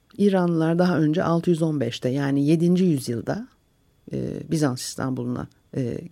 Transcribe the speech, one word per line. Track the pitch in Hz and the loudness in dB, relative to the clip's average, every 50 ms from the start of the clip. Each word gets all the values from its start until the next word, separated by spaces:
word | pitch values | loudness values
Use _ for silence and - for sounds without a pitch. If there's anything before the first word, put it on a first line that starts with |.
| _ _ - - | _ _ -2 0
İranlılar | 202 202 190 185 180 175 170 160 160 160 170 170 | 2 2 4 4 2 2 2 2 2 2 2 2
daha | 180 180 180 139 | 2 2 2 2
önce | 160 151 156 180 - | 2 2 2 0 0
altı | - 165 170 170 180 | 2 0 2 2 2
yüz | 175 156 | 2 2
on | 165 160 156 147 | 2 0 0 0
beşte, | 120 117 117 - - 127 | -2 -4 -4 -4 -4 -2
yani | 127 143 139 139 139 143 143 | -2 -2 0 0 0 2 2
yedinci | 147 165 165 170 175 180 180 190 | 4 4 4 4 4 4 4 4
yüzyılda, | 180 156 135 110 117 120 117 - - - 196 240 - _ _ _ _ _ _ _ _ _ _ _ - - | 2 2 0 -2 -4 -6 -6 -4 -6 -6 -6 -8 -12 _ _ _ _ _ _ _ _ _ _ _ -10 -8
e, | 135 127 131 - - - - | -6 -6 -6 -6 -8 -6 -4
Bizans | 156 160 151 139 123 123 | -2 0 0 0 0 -2
İstanbul'una, | - - - - - 131 131 127 120 123 123 135 143 135 _ _ _ _ - | -6 -10 -8 -6 -6 -4 -4 -4 -6 -6 -6 -6 -8 -10 _ _ _ _ -6
e, | - 131 117 131 - 170 170 | -4 -4 -4 -6 -8 -6 -2